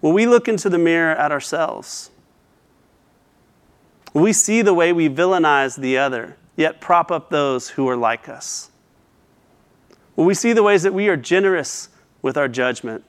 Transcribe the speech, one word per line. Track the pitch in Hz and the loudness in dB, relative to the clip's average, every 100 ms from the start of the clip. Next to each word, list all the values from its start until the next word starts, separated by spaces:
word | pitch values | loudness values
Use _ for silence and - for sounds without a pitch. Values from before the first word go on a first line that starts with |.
Will | 156 | 2
we | 180 233 | 2 4
look | 240 233 | 4 2
into | 214 196 | -2 0
the | 180 | 0
mirror | 170 165 165 | 2 2 0
at | 156 147 | 0 -2
ourselves? | 147 - 160 160 52 - - - _ _ _ _ _ _ _ _ _ _ _ _ _ _ _ _ _ _ _ - | -2 -6 -4 -4 -6 -12 -16 -18 _ _ _ _ _ _ _ _ _ _ _ _ _ _ _ _ _ _ _ -6
Will | 147 | 0
we | 190 | 2
see | 220 - 220 | 2 0 2
the | 208 | 2
way | 175 170 | 4 2
we | 170 160 | 2 0
villainize | 135 180 185 160 143 135 127 | 0 0 2 2 2 0 -4
the | 131 131 | -2 0
other, | 139 123 104 - _ - | 0 -4 -10 -18 _ -4
yet | 156 - | -4 -4
prop | - 175 165 | 0 0 2
up | 170 - | -4 -4
those | 156 143 127 - | -2 -2 -2 -6
who | - 131 | -4 -2
are | 123 | 0
like | 117 117 - | -2 -4 -8
us? | 117 - - - _ _ _ _ _ _ _ _ _ _ _ _ _ _ - | -18 -14 -14 -14 _ _ _ _ _ _ _ _ _ _ _ _ _ _ 0
Will | |
we | 165 | 2
see | 202 233 | 2 2
the | 226 | 4
ways | 208 202 | 4 4
that | 180 | 2
we | 190 208 | 0 -2
are | 170 | -2
generous | 117 180 196 180 143 - - _ _ _ | 0 0 2 0 -4 -10 -16 _ _ _
with | 135 131 | -6 -2
our | 139 | -2
judgment | 120 127 120 120 113 | 0 -2 -2 -8 -12